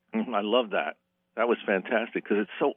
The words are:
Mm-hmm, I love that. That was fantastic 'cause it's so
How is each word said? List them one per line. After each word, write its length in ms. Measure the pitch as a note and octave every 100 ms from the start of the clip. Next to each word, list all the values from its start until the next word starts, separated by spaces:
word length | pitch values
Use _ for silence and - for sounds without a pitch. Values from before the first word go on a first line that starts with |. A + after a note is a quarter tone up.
| _
Mm-hmm, 220 | A2+ A#2 G#2+
I 60 |
love 300 | G#2 A#2+ A2
that. 260 | F#2 D2 - _ _ _ -
That 100 | A#2
was 100 | A2 -
fantastic 640 | G2 - A2+ A2+ - -
'cause 100 | G#2
it's 100 | G#2 -
so 140 | C#3+